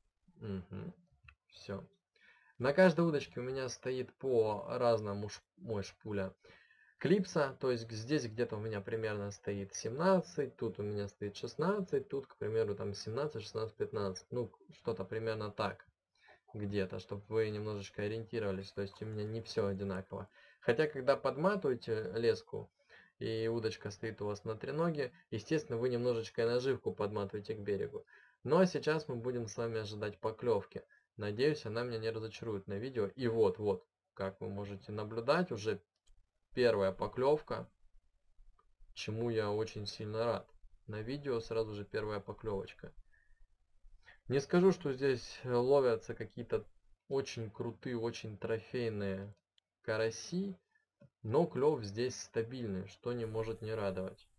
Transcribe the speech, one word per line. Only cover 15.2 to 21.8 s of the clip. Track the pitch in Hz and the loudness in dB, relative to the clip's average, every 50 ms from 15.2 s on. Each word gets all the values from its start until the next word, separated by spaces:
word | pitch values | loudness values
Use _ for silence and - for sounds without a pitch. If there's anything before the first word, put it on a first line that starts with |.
| 110 113 110 110 107 107 104 | -2 -2 -2 -2 -4 -6 -4
так. | - 110 98 95 - - - _ _ _ _ _ _ _ - - _ _ _ - | -2 -2 -2 -2 -6 -12 -20 _ _ _ _ _ _ _ -20 -20 _ _ _ -8
Где-то, | 110 104 98 101 101 95 92 101 101 | -6 -4 -2 0 0 0 0 -4 -8
чтоб | - - 104 98 101 - | -8 -8 -10 -10 -8 -2
вы | 110 113 110 107 | 0 2 2 2
немножечко | 104 104 104 107 107 101 98 - - - 104 | 0 -4 -4 -4 -4 -6 -8 -8 -6 -4 -4
ориентировались. | 104 110 113 110 107 - 117 107 101 95 95 98 - - | -2 -2 -4 -6 -4 -4 -2 0 0 -2 -2 -4 -6 -6
То | - 101 | -4 -4
есть | 95 - - | -4 -6 -8
у | 110 | -8
меня | 110 107 107 104 | -6 -4 -4 -4
не | 107 110 113 107 | -4 -4 -6 -6
всё | - - 117 104 | -2 0 0 2
одинаково. | 98 98 95 101 98 92 92 95 - - 101 98 - _ - - - - _ - | 2 0 0 -2 -2 -2 -4 -4 -6 -8 -8 -8 -10 _ -20 -20 -20 -20 _ 0
Хотя, | - 117 - 156 | 2 4 4 2
когда | 151 - 135 127 135 139 | 0 0 0 2 4 2
подматываете | - - 131 127 139 160 196 208 190 180 139 123 113 | 4 2 0 0 4 4 4 4 4 2 0 0 0